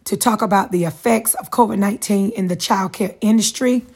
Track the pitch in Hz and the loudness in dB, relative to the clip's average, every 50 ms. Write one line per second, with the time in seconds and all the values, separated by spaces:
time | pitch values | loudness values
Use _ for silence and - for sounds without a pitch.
0 | _ - - 208 - 247 220 214 233 196 196 196 190 - 185 180 170 160 - - | _ -4 -4 0 0 0 0 0 0 2 2 2 2 0 0 -2 -2 -2 -4 -4
1 | - 240 226 220 226 - - - - - - - 240 208 220 196 196 196 220 - | 0 0 0 0 0 -2 -6 -6 -8 -4 0 2 2 2 2 0 0 0 -2 -4
2 | - - 208 196 196 214 233 208 190 180 180 175 - - 226 196 190 185 - - | -2 0 0 0 0 0 -2 -2 -2 -2 -2 -2 -2 0 0 0 0 -2 -4 -4
3 | 208 - - - - 208 226 226 202 - - - 262 247 247 247 240 - - | -6 -6 -4 -2 2 2 4 4 2 0 -2 -2 0 0 0 0 -2 -6 -12